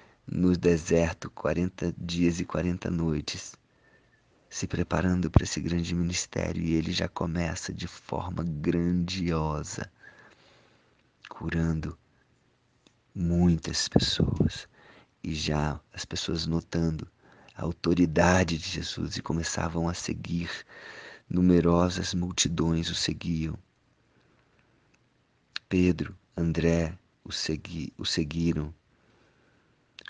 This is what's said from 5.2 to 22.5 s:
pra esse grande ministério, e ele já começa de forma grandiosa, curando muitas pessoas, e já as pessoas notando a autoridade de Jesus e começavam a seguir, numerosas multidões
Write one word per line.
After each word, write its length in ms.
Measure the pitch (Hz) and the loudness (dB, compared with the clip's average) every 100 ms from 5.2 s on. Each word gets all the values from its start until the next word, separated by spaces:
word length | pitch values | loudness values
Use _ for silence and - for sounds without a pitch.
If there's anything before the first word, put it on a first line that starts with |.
| 85 | 6
pra 140 | - | 4
esse 160 | - - | 4 -4
grande 340 | 85 85 85 | -2 0 0
ministério, 680 | 85 87 87 - - 85 87 | 0 0 -2 -4 -4 -2 -2
e 100 | 82 | 0
ele 200 | 82 82 | 2 0
já 160 | 87 85 | -2 -2
começa 680 | - 85 82 85 80 - | -2 -2 -2 -2 -4 -8
de 120 | - - | -8 -8
forma 560 | - - 87 90 90 | -10 -8 -6 -6 -4
grandiosa, 1500 | 85 76 80 85 85 90 87 92 85 82 78 76 78 - - _ - - - _ _ _ _ _ _ _ _ _ - | -4 -4 -2 0 0 0 -2 -2 -2 -2 -2 -4 -8 -10 -12 _ -20 -20 -20 _ _ _ _ _ _ _ _ _ -20
curando 720 | - 82 82 82 80 78 80 _ _ _ _ _ _ _ _ _ _ _ | -10 -4 0 0 0 -4 -10 _ _ _ _ _ _ _ _ _ _ _
muitas 720 | - 87 87 87 82 - - - | -4 0 4 6 4 0 -4 2
pessoas, 800 | - - - - - - - - _ - - _ _ | 2 2 0 0 2 0 0 -16 _ -20 -20 _ _
e 120 | - | -6
já 440 | 78 78 76 76 73 _ | -4 0 0 0 -4 _
as 140 | - - | -14 -8
pessoas 400 | - - 82 82 | -8 -4 -4 -2
notando 600 | 82 - 85 82 80 - _ _ - - | -2 -2 -2 0 -2 -8 _ _ -20 -20
a 80 | - | -8
autoridade 920 | 78 85 - 85 85 78 87 92 90 82 | -6 -2 2 4 4 6 6 6 4 0
de 120 | - | -4
Jesus 480 | 82 - - 80 - | -6 -6 -6 -6 -6
e 60 | |
começavam 640 | - 80 80 - 85 82 85 | -4 -4 -2 -4 -2 -2 -2
a 60 | |
seguir, 560 | 85 - 82 82 85 82 - - - - - - - - | -2 -6 -8 -4 -4 -4 -10 -14 -20 -18 -18 -18 -18 -4
numerosas 840 | 87 92 87 85 85 90 90 90 | 4 6 8 6 6 4 0 -4
multidões 720 | 90 90 90 - | -2 -4 -2 -2